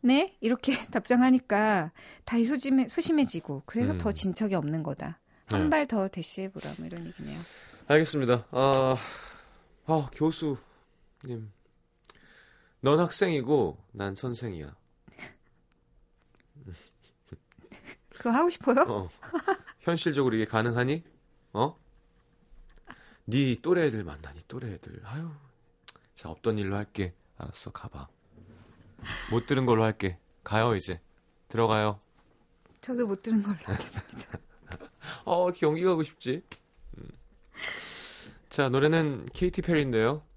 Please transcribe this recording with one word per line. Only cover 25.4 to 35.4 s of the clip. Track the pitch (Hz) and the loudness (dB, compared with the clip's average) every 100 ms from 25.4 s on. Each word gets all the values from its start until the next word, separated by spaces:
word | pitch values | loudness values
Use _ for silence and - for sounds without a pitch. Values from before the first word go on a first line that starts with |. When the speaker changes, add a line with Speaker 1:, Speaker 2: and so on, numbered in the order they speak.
| 139 _ _ _ - - _ | -20 _ _ _ -20 -20 _
Speaker 2:
자, | - - | -16 -14
없던 | 80 117 110 | -4 -2 -2
일로 | 98 101 | -2 -4
할게. | 104 - 92 - _ _ | -6 -4 -4 -6 _ _
알았어, | 80 - - | -12 -12 -14
가봐. | - - 71 69 _ _ - - - - - - - - - - | -14 -14 -14 -18 _ _ -20 -20 -20 -20 -20 -20 -18 -10 -10 -2
못 | 113 - | -2 2
들은 | 139 123 | 0 4
걸로 | 113 | 4
할게. | 110 107 98 87 _ _ | 4 2 -4 -4 _ _
가요, | - 107 117 | -2 2 4
이제. | 104 - 87 _ _ _ _ _ | 2 -2 -10 _ _ _ _ _
들어가요. | 113 113 110 107 104 _ _ _ _ _ _ _ _ | 0 4 4 2 -2 _ _ _ _ _ _ _ _
Speaker 1:
저도 | - 247 233 | -8 -4 -2
못 | 196 | -2
들은 | - 220 | 0 0
걸로 | 202 180 | 0 -6
하겠습니다. | - 95 - 120 - - - - - _ - | -6 -6 -6 -10 -12 -18 -16 -16 -18 _ -18
Speaker 2:
<laughs> | - - _ - - | -16 -16 _ -16 -12
어, | - 175 | -2 2